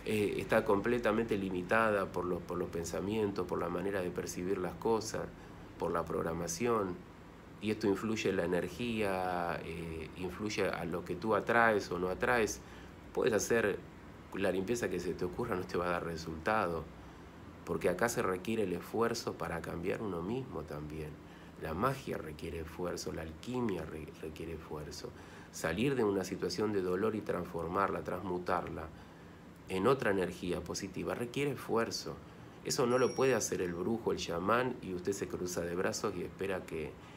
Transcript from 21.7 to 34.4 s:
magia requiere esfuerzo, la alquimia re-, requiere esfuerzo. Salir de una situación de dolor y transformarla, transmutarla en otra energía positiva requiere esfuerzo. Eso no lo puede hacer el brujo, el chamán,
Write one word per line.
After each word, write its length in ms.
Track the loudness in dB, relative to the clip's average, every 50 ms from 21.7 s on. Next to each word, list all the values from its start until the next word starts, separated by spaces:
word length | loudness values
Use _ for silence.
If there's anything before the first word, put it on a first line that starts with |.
| 0
magia 420 | 2 2 2 0 0 -4 -4 -6
requiere 440 | -4 -6 -8 -8 -8 -8 -6 -6 -6
esfuerzo, 520 | -8 -8 -6 -4 -4 -4 -4 -4 -4 -6 -6
la 100 | -6 -6
alquimia 600 | -8 -10 -10 -8 -4 -2 0 0 0 0 -2 -4
re-, 240 | -6 -8 -8 -10 -10 -12 -10 -10
requiere 320 | -10 -8 -8 -8 -8 -8
esfuerzo. 560 | -8 -8 -8 -8 -8 -8 -8 -8 -10 -10 -10 -12 -14 -16 -16 -16 -16 -16 -14 -6
Salir 420 | -2 0 0 2 2 2 2 4
de 100 | 4 4
una 200 | 4 4 2 2
situación 480 | 0 -2 -2 -2 0 0 2 2 2 2
de 80 | 2
dolor 360 | 2 2 2 4 4 2 2
y 40 | 0
transformarla, 840 | 0 -2 -2 -2 -2 -4 -4 -4 -2 0 2 4 4 4 2 0 -2
transmutarla 840 | -2 -4 -2 -2 -2 -2 -2 0 0 0 0 0 -2 -4 -6 -8 -8 -10 -14 -16 -18 -18 -18 -18 -18 -18 -18 -18 -18 -18 -14 -8 -4
en 180 | 0 4 6
otra 240 | 6 6 6 4 4
energía 500 | 4 4 2 0 -2 -4 -4 -4 -4 -4
positiva 540 | -4 -4 -4 -4 -4 -4 -4 -4 -2 -2 -2
requiere 380 | -2 -2 -2 -2 0 0 0 0
esfuerzo. 640 | -2 -2 0 2 2 2 2 -2 -4 -4 -6 -8 -8 -12 -14 -16 -16 -16 -16 -16 -10 -4
Eso 220 | -2 2 4 4
no 120 | 6 6 6
lo 160 | 6 4 4
puede 200 | 4 4 6 6
hacer 260 | 4 4 2 0 0 0
el 100 | 0 0
brujo, 400 | 0 0 0 0 2 2 0 0
el 60 | 0
chamán, 580 | 0 -2 -2 0